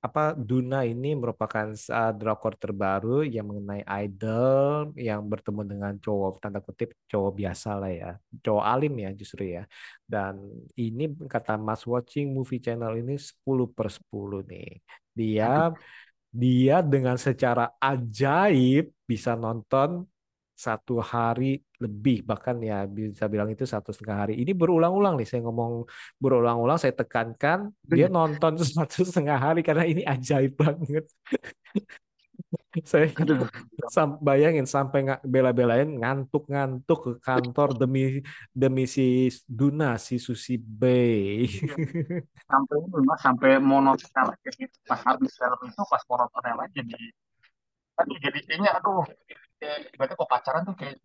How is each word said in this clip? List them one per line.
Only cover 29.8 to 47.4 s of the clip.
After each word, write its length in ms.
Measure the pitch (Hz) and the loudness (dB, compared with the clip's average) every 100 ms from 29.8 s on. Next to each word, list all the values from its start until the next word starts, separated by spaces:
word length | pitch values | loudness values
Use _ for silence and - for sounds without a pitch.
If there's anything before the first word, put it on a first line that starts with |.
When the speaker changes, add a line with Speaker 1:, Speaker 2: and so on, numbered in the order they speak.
| 170 | 2
Speaker 1:
ini 140 | 165 | 0
ajaib 480 | - 131 127 143 135 135 | 0 -4 0 2 2 2
banget. 420 | 151 170 156 147 - _ | 0 0 -4 -4 -6 _
<laughs> 1600 | - - - - _ 208 202 - _ _ _ _ - 170 _ - - | -6 -6 -6 -20 _ -8 -8 -20 _ _ _ _ -12 -12 _ -10 0
Saya 200 | 156 156 - | 2 2 2
Speaker 2:
Aduh. 320 | 156 143 123 - - - - | 2 2 0 -6 -20 -12 -4
Speaker 1:
sam-, 280 | - 151 147 | 0 0 0
bayangin 400 | 147 139 151 160 | 2 6 6 4
sampai 400 | 131 139 135 139 135 | 0 -2 0 0 0
nggak 140 | 135 135 | -2 0
bela-belain 640 | 131 127 123 123 117 147 | 4 4 4 4 4 2
ngantuk-ngantuk 1080 | 143 117 135 131 147 147 139 139 127 127 160 | 0 -2 -2 -2 -4 -2 -2 -2 -4 0 0
ke 100 | 127 120 - | 0 -8 0
kantor 480 | 127 123 123 143 | 0 0 2 0
demi, 480 | 127 131 135 135 135 139 - - | 2 0 2 0 -2 -8 -18 -14
demi 300 | - 131 131 131 | 0 2 2 0
si 400 | - 131 127 127 - _ | 2 4 4 2 0 _
Duna, 520 | 120 139 147 151 117 | 0 0 2 0 -2
si 240 | - 123 | -4 -6
Susi 320 | - 117 - | -4 -8 -4
Bay. 920 | 123 113 107 127 123 120 110 98 104 127 | -6 -6 0 4 6 4 2 0 0 0
Speaker 2:
Iya. 240 | 95 151 - 156 170 143 175 - _ _ | 0 -6 -4 -4 -4 -4 -6 -8 _ _
Sampai 300 | 135 190 147 | 2 2 -2
ini, 200 | 170 170 135 | -2 2 2
Mas, 120 | 156 | 4
sampai 280 | 139 127 135 135 | 2 4 6 6
mau 200 | 135 135 | 8 6
nonton 240 | 135 131 - | 6 2 0
lagi. 520 | 135 131 - - - 254 _ _ | 0 0 0 -12 -12 -14 _ _
Pas 140 | - | -2
habis 320 | - 131 131 | 0 0 0
film 240 | - 123 123 123 | 0 -2 -2 -6
itu, 160 | - 202 | -8 -2
pas 120 | 139 - | -2 -2
mau 100 | 123 | -2
nonton 200 | 120 - 120 | 0 -2 -6
lagi, 320 | 117 156 147 | -6 -6 -8
jadi, 200 | 117 110 117 _ _ _ | -10 -12 -16 _ _ _